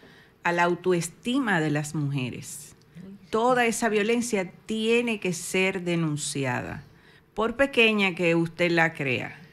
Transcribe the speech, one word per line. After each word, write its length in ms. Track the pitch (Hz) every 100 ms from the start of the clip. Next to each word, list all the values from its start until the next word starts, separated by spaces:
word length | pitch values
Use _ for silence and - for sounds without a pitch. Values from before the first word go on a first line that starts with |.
| - - - _
a 100 | 175
la 100 | 170
autoestima 960 | 175 175 185 175 165 - 240 262 233 180
de 100 | 156
las 240 | 147 147
mujeres. 800 | 160 143 139 123 - - - - - _ 170 190 196 -
Toda 360 | 220 240 247 233
esa 240 | 226 233
violencia 600 | 214 208 240 233 202 180 - -
tiene 540 | 220 220 233 240 208
que 140 | 185
ser 500 | 170 - 185 190 190
denunciada, 1000 | 175 170 160 147 - 143 135 123 - - - - - - _
por 240 | - 226 233
pequeña 580 | 277 247 220 214 196 175
que 180 | 175
usted 380 | 170 165 - 175
la 220 | 170 160
crea. 440 | 160 139 117 - - -